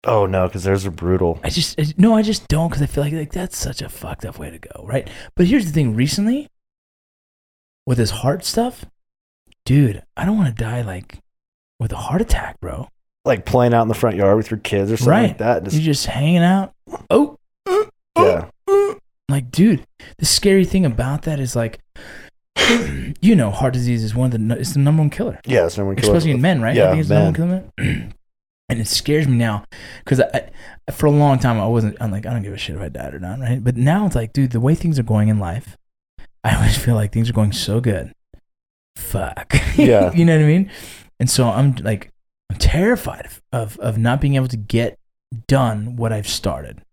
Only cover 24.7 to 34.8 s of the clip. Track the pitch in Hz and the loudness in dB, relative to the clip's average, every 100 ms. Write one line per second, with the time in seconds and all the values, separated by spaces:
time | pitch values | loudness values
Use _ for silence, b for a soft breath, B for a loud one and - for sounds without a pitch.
24.7 | 143 139 160 147 - 240 - - 123 85 | 2 2 4 2 -2 -6 -6 -2 2 2
25.7 | - 98 98 104 170 160 131 156 165 113 | 0 -4 0 2 2 2 2 2 2 0
26.7 | 123 95 92 95 151 - 151 170 185 185 | 4 4 4 2 4 4 2 0 -2 -6
27.7 | - - - - - _ _ _ _ _ | -6 -4 -4 -6 -16 _ _ _ _ _
28.7 | 117 104 - - 151 143 120 117 104 - | -4 -2 -4 0 0 2 2 0 -2 -8
29.7 | B B B - 131 - - - B B | B B B -2 2 2 0 -6 B B
30.7 | B - - - 147 147 131 131 117 101 | B -14 0 2 4 4 4 2 2 2
31.7 | 117 107 - 113 98 110 120 98 98 - | 2 0 -2 -6 -4 -4 -6 -6 -8 -10
32.7 | 76 87 64 67 71 87 113 123 127 120 | -8 -10 -10 -12 -10 -10 -6 -4 -2 -2
33.7 | 123 131 180 202 127 110 - 131 120 123 | 0 0 2 0 -2 -4 -2 0 2 0
34.7 | 160 | 0